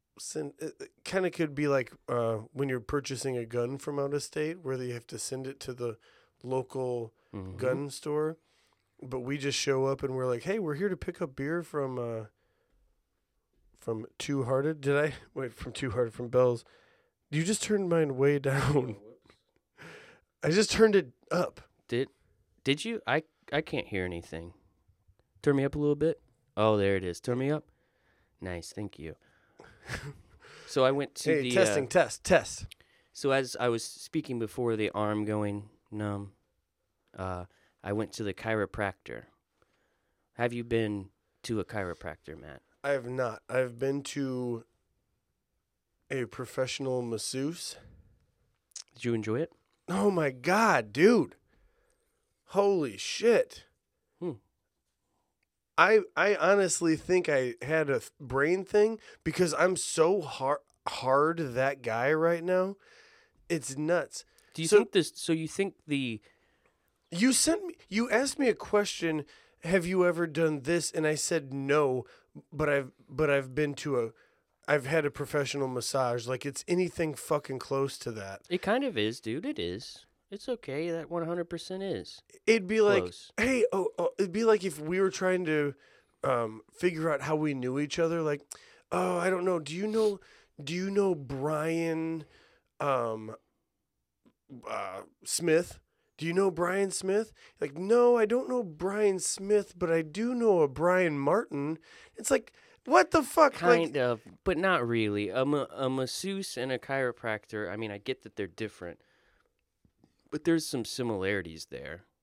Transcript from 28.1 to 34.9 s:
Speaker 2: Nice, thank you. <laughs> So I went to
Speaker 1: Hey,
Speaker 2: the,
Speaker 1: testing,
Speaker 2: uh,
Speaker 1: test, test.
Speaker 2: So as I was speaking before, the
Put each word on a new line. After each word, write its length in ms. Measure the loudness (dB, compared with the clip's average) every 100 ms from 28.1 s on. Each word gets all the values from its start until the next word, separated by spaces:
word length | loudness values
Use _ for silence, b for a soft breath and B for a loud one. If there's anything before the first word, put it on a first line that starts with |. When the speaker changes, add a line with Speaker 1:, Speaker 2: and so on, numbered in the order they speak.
| _ _ _
Speaker 2:
Nice, 320 | -8 -8 -10
thank 260 | -10 -10 -10
you. 180 | -14 -14 B B B B B B B
<laughs> 80 | -12 -12 B -20 _ B B -6
So 180 | 2
I 60 | 4
went 220 | 2 -2 -4
to 140 | 0
Speaker 1:
Hey, 80 | 2
Speaker 2:
the, 80 | 2
Speaker 1:
testing, 320 | 4 4 4
Speaker 2:
uh, 40 | 2
Speaker 1:
test, 360 | 2 2 -2
test. 420 | 2 2 2 -8 -14 -16 b b b
Speaker 2:
So 180 | -4 2
as 260 | 2 0 0
I 80 | 0
was 160 | 0
speaking 540 | -4 -12 -6 -6 -4 -4
before, 340 | -4 -2 0 0
the 140 | 0